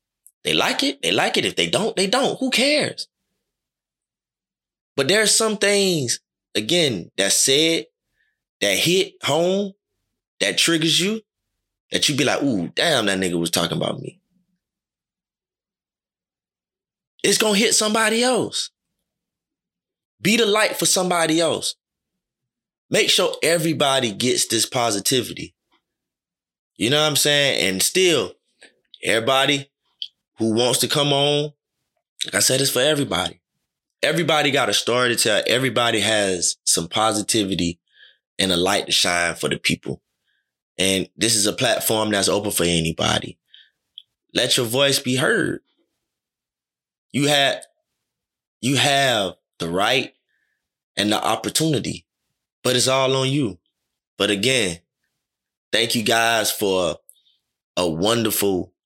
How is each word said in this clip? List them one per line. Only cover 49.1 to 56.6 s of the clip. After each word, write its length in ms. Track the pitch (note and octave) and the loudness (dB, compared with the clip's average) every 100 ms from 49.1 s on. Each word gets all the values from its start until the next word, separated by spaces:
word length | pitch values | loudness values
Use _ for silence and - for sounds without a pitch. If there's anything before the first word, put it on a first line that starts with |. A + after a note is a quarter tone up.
| A#2 F#2+ E2 _ - | 2 -2 -6 _ -10
the 100 | E2+ | -4
right 460 | F2 G#2+ C3 - _ _ _ _ _ _ _ _ - | 0 0 0 -2 _ _ _ _ _ _ _ _ -4
and 160 | G#2 | 0
the 120 | G#2 | 0
opportunity, 800 | D2 A2 G#2+ - D#3+ C3 E2 E2+ _ _ _ _ _ _ | 0 -2 -2 0 0 0 -4 -10 _ _ _ _ _ _
but 120 | B2 B2 | 0 0
it's 120 | B2 | 2
all 280 | C3 C3 C3+ | 2 2 0
on 120 | C3 | 0
you. 300 | C#3 B2 F2+ _ _ _ _ _ - | 0 -2 -6 _ _ _ _ _ -2
But 100 | G2+ | 0
again, 520 | G2+ A#2 C3 G2 E2+ _ _ _ _ _ _ _ _ - | 2 2 2 0 -4 _ _ _ _ _ _ _ _ -4
thank 240 | G#2 A#2 A#2+ | -2 0 0
you 80 | |
guys 480 | A2 A#2 A2+ A#2 G#2 | 0 2 2 0 -2
for 480 | - | -2